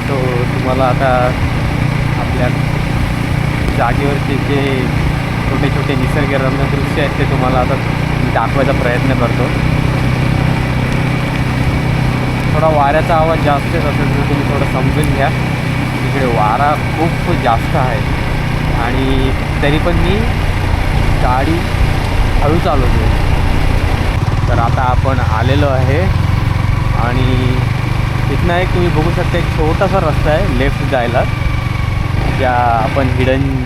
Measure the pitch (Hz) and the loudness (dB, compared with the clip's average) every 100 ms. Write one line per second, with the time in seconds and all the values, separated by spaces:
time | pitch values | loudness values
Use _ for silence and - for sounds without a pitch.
0 | 117 139 127 123 120 123 123 131 131 123 | -2 -2 -2 0 -2 -2 0 0 2 2
1 | 135 127 127 123 - - - - - - | 2 2 0 0 -2 0 -2 0 0 0
2 | - - - - 123 120 - - - - | -2 -2 -2 -2 0 0 -2 -2 -2 -2
3 | - - - - - - - - 120 123 | -2 -2 -2 0 -2 -2 0 0 0 0
4 | 143 143 143 139 139 143 139 131 123 147 | 0 -2 -2 -2 0 0 0 0 -2 0
5 | - - - - - - 143 143 143 135 | 0 -2 -2 -2 -2 0 0 0 0 0
6 | 139 156 139 139 131 139 139 139 135 - | 0 0 0 0 0 0 0 0 0 0
7 | - - 120 - 127 127 123 131 - - | -2 0 0 0 0 0 0 -2 -2 -2
8 | - - 123 120 117 143 135 127 123 123 | -2 0 0 0 0 0 0 0 0 0
9 | 127 123 120 123 127 - - - - 127 | 0 0 0 0 0 0 0 0 0 0
10 | 127 127 127 127 - - - - - - | 0 0 0 0 0 0 -2 -2 -2 -2
11 | - - - - - - - - - - | -2 -2 -2 -2 -2 0 0 0 0 0
12 | - - - - - 151 160 151 139 156 | 0 -2 -2 -2 0 0 2 2 2 2
13 | 156 165 160 160 151 139 127 127 147 139 | 2 2 2 0 0 0 0 -2 -2 -2
14 | - 127 131 139 - 139 139 135 127 147 | -2 0 0 0 0 -2 0 0 0 0
15 | 143 135 143 - - - - - - - | 0 0 0 -2 -2 -2 -2 -2 -2 -2
16 | 127 131 131 113 107 117 143 147 - - | -2 -2 0 0 0 2 0 0 -2 -2
17 | 160 147 - 127 127 117 123 156 127 117 | -2 0 -2 0 0 0 0 0 0 -2
18 | - - - - - - - 113 120 127 | -2 -2 -2 -2 -2 -2 0 0 0 0
19 | 135 135 131 123 - - 143 151 175 170 | 0 0 0 0 -2 0 0 2 2 2
20 | 170 202 226 - - - - - - - | 2 2 0 0 0 0 0 0 0 0
21 | - - 127 127 139 170 - - - - | 2 2 2 2 0 0 -2 0 0 0
22 | - - - - 147 165 175 143 - - | 0 0 2 2 2 2 2 2 2 2
23 | - - - - - - - - - - | 2 2 2 2 2 2 2 2 2 0
24 | - - - - - 113 117 120 127 123 | 0 0 0 0 0 2 2 2 2 2
25 | 135 127 - 110 113 139 143 131 131 147 | 2 0 0 2 2 2 2 2 2 2
26 | 190 - - - - - - - - - | 2 0 0 0 0 0 0 0 0 0
27 | 117 123 120 123 123 123 123 - - - | 0 0 2 2 2 0 0 -2 -2 -2
28 | - - - 139 180 175 185 180 175 156 | -2 -2 0 0 2 2 2 0 2 2
29 | 151 - 180 180 - - 156 165 196 190 | 0 0 0 0 0 0 0 2 2 2
30 | 165 135 160 151 131 127 139 - 135 127 | 0 0 2 2 0 2 0 0 -2 0
31 | 117 139 - - - - - - - - | 0 0 0 -2 -2 -2 -4 -4 -2 -2
32 | - - - - 127 123 123 117 113 135 | -2 -2 0 0 0 2 2 2 0 0
33 | 131 127 131 131 135 131 | 0 0 2 2 0 -2